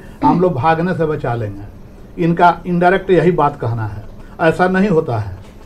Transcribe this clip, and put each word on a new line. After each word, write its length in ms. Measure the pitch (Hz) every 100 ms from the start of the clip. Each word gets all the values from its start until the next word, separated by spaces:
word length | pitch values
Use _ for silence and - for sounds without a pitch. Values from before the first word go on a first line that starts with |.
| - - 147
हम 140 | 170
लोग 120 | 180
भागने 400 | 135 156 165 180
से 120 | 151 156
बचा 280 | 151 127
लेंगे। 300 | 117 104 101 101 - - - - -
इनका 360 | 170 170 175 170 185
indirect 440 | 175 180 185 185
यही 200 | 175 165
बात 280 | 165 143 -
कहना 240 | 120 117 110
है, 180 | - - - - - 165
ऐसा 180 | 160 180
नहीं 220 | 190 208
होता 280 | 160 156 113
है, 140 | 104 - - -